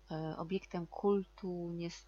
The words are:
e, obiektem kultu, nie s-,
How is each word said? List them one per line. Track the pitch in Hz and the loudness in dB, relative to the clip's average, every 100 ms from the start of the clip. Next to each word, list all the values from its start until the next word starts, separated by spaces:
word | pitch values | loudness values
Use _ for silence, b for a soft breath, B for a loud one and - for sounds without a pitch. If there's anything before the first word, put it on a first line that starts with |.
| - | -6
e, | 156 160 - | -4 -2 -2
obiektem | 165 190 - 175 170 | -2 -2 -2 -4 -4
kultu, | - 202 202 190 - 185 175 170 | 2 6 6 4 -6 -6 -4 -4
nie | 170 170 | -4 -4
s-, | - | -6